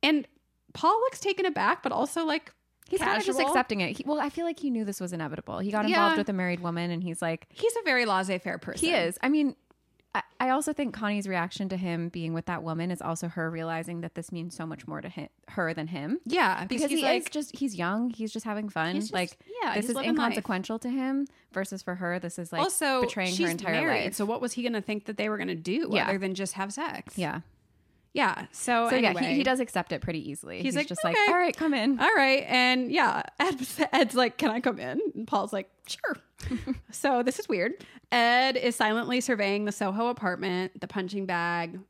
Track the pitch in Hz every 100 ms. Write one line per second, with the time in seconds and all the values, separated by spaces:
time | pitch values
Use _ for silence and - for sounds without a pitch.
0 | 277 302 - _ _ _ _ - 320 440
1 | 508 508 392 381 370 294 196 359 - -
2 | 277 - 320 302 - _ _ _ - 381
3 | - 220 370 254 294 294 254 208 175 208
4 | 262 302 285 302 339 320 285 233 208 196
5 | 180 180 156 151 - - 196 214 247 339
6 | 339 320 285 196 180 175 175 170 175 170
7 | 180 165 170 165 - - 453 466 381 262
8 | 233 190 190 185 180 170 - - 320 320
9 | 170 190 262 302 285 - _ _ _ _
10 | _ - - _ 254 262 302 294 269 202
11 | 214 208 196 185 175 - 196 185 185 170
12 | 170 170 165 165 170 170 165 160 175 175
13 | - 165 170 170 160 165 165 165 165 170
14 | 170 - 165 175 170 - 160 156 - 151
15 | 147 175 147 _ - - 165 165 156 170
16 | 147 294 233 339 233 185 185 254 294 320
17 | 277 349 330 302 294 - 277 190 175 208
18 | 247 220 220 226 220 208 214 175 160 185
19 | 214 - 180 - - 453 359 208 220 240
20 | 269 311 233 233 - 185 196 226 247 262
21 | 262 269 277 _ _ - 190 190 - 180
22 | 175 180 180 - 170 165 349 359 294 262
23 | 240 220 185 185 339 - 190 165 320 269
24 | - 202 208 233 247 - 240 226 196 208
25 | - 214 208 214 185 170 165 233 330 202
26 | - 196 190 185 190 - 196 202 320 -
27 | - - 165 160 - _ _ _ _ _
28 | _ - 233 - - - - 240 233 262
29 | 226 - 262 269 262 254 240 190 170 151
30 | - 160 131 143 - 87 226 277 302 -
31 | 622 440 415 349 349 - 320 277 220 262
32 | 285 427 269 269 - 254 254 254 247 -
33 | 254 - - - 339 277 254 - 311 262
34 | 254 247 247 - 277 220 254 208 123 233
35 | 427 - 226 202 202 196 190 _ - -
36 | - 302 _ _ - 247 - 254 - -
37 | 277 254 247 262 - 208 196 359 - -
38 | _ 247 233 247 262 254 247 233 220 220
39 | 240 247 247 226 202 202 208 208 202 196
40 | 233 240 196 175 190 180 185 - 180 208
41 | 185 202 190 175 170 170 170 190 190